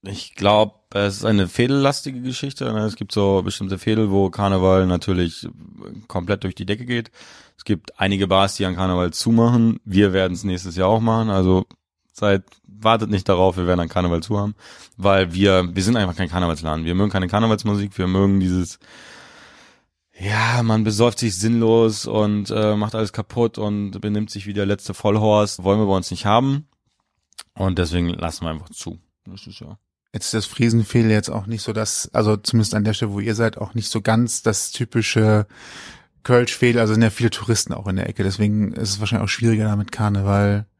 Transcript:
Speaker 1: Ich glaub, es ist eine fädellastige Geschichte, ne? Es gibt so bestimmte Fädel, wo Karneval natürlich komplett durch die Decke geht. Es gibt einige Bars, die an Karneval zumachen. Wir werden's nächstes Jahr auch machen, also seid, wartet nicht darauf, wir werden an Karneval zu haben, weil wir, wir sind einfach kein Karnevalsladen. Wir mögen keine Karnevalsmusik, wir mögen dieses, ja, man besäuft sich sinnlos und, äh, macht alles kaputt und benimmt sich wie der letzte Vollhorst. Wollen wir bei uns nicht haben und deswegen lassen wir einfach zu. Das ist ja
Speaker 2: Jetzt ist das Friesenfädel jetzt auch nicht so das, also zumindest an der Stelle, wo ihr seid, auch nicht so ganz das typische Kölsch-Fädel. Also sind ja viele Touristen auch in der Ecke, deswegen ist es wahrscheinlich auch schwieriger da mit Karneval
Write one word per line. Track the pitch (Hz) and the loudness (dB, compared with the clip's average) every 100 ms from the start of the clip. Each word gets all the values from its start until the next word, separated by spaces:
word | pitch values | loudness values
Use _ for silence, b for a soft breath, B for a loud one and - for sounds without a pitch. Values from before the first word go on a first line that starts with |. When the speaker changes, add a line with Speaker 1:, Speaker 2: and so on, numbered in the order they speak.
Speaker 1:
Ich | 98 95 - - | -12 -14 -14 -2
glaub, | 101 107 107 _ _ | 2 4 2 _ _
es | 101 101 98 | -2 -2 -2
ist | 110 | 0
eine | 104 90 | 2 0
fädellastige | - 123 139 139 139 143 131 | 0 0 2 0 -2 -8 -10
Geschichte, | 127 123 139 - 127 | -10 -8 -10 -8 -6
ne? | 107 107 | -2 -4
Es | - | -6
gibt | 101 | -6
so | 107 98 98 | 0 2 2
bestimmte | 92 - 98 95 | 0 -6 -6 -4
Fädel, | - 110 107 | 0 2 2
wo | 98 95 | 2 2
Karneval | - 101 95 92 95 92 | 0 0 2 4 4 4
natürlich | 90 - 90 87 - 82 - - - - - - | 0 0 0 -2 -4 -16 -16 -20 -20 -18 -20 -8
komplett | 92 87 101 95 | -8 -4 -4 -4
durch | - | -8
die | 95 | -6
Decke | 107 123 | -6 -4
geht. | 120 113 B B B B _ | -6 -6 B B B B _
Es | - | -4
gibt | 95 - - | -4 -4 -4
einige | 98 98 95 | -2 0 2
Bars, | 95 98 - | 2 2 0
die | 92 | -4
an | 87 | -2
Karneval | 92 90 90 | -2 0 -2
zumachen. | - - 113 117 120 113 - 107 | -2 2 4 4 4 2 0 0
Wir | 95 101 | 2 4
werden's | 95 95 90 98 | 2 -2 -2 -4
nächstes | 90 92 85 | -6 -6 -2
Jahr | 92 | 2
auch | 110 | 2
machen, | 113 113 110 | 2 0 0
also | 95 92 92 90 - _ _ _ | 2 4 2 0 -14 _ _ _
seid, | - 104 98 - _ _ | -2 2 2 -2 _ _
wartet | 101 110 113 107 | -2 2 2 2
nicht | 101 92 | -2 2
darauf, | 90 92 90 | 4 4 2
wir | 87 | 0
werden | 90 | 0
an | 85 | 0
Karneval | 92 90 85 | -2 0 -2
zu | 82 104 | -2 -2
haben, | 104 107 B B B - | -2 -8 B B B -2
weil | 98 98 92 | 2 2 2
wir, | 90 98 92 90 90 | 2 4 4 2 -2
wir | |
sind | 95 120 | 0 0
einfach | 95 87 | -2 -2
kein | 90 | -4
Karnevalsladen. | 87 87 80 80 78 82 | -2 -2 -2 -4 -4 -2
Wir | 87 | 0
mögen | 104 | 0
keine | 95 90 | 0 0
Karnevalsmusik, | 101 110 107 107 101 101 - | 2 2 2 0 -2 -4 -4
wir | 92 | 0
mögen | 95 98 98 | 2 4 4
dieses, | 92 90 87 - B B B B B B B B B B B _ _ _ | 2 0 -2 -8 B B B B B B B B B B B _ _ _
ja, | 95 107 110 123 | -4 -2 0 0
man | 113 110 110 | 2 2 2
besäuft | 104 120 - | 2 2 2
sich | 117 92 | -4 0
sinnlos | 110 117 113 113 113 104 104 | 0 2 4 4 4 0 -4
und, | 107 104 104 101 | 0 0 -2 -4
äh, | 110 107 104 | -2 0 0
macht | 107 110 | -2 -4
alles | 107 | -6
kaputt | - 107 - 117 - | -6 -8 -2 -2 -2
und | 104 104 101 98 | -6 -4 -6 -6
benimmt | 107 104 107 | -4 -4 -4
sich | 101 98 | -10 -8
wie | |
der | 101 98 | -4 -2
letzte | 101 - | -2 -4
Vollhorst. | 95 107 107 107 104 104 - | -2 0 2 4 4 2 -2
Wollen | 92 101 | 0 2
wir | 104 | 2
bei | 95 | 0
uns | 90 | -2
nicht | 90 104 | -6 2
haben | 110 135 139 151 _ _ _ _ _ _ - - | 2 2 -2 -6 _ _ _ _ _ _ -20 -20
und | - 95 87 | -4 -2 0
deswegen | 85 87 85 | 0 0 -2
lassen | 87 82 - 82 | -2 -8 -6 -8
wir | |
einfach | 80 - | -8 -12
zu. | - - 92 _ _ - | -14 -14 -14 _ _ -20
Das | 95 - | -20 -20
ist | 98 | -18
ja | 76 87 _ _ _ | -18 -20 _ _ _
Speaker 2:
Jetzt | 107 - | -10 -4
ist | |
das | 113 - | -4 -4
Friesenfädel | - 120 113 107 120 110 | 0 2 4 2 2 4
jetzt | 107 - | 2 0
auch | 110 98 | -8 -8
nicht | 113 | -8
so | - | -6
das, | 107 107 - - | -6 -4 -6 -4
also | - 107 104 | 0 2 0
zumindest | - 117 104 | 2 0 2
an | 113 | 0
der | 104 | 0
Stelle, | 104 110 | -2 -4
wo | 101 | -4
ihr | 107 107 | -4 -2
seid, | 113 - | -2 -2
auch | 107 113 | -8 -6
nicht | 104 | -4
so | 113 | -4
ganz | 101 110 120 - | 0 2 0 -2
das | - 101 - | -2 -2 -6
typische | - 120 117 110 110 107 107 104 B B B B B B _ | -6 -2 -2 0 2 4 4 2 B B B B B B _
Kölsch-Fädel. | - 123 123 - 123 117 | 2 2 2 2 2 4
Also | 110 110 | 2 4
sind | |
ja | 113 | 2
viele | - 117 | 2 -2
Touristen | - - 110 - | -2 -2 -2 -2
auch | - 98 | -6 -4
in | 92 | -4
der | - | -4
Ecke, | 98 | -2
deswegen | 98 98 104 107 104 | -4 0 0 2 -2
ist | - 104 | -2 -6
es | 98 | -4
wahrscheinlich | 104 98 98 | -2 -2 -2
auch | |
schwieriger | - 117 110 107 | 0 0 2 0
da | 101 | 0
mit | 98 | -4
Karneval | - 107 101 98 101 101 101 104 | -2 0 0 2 2 2 0 -4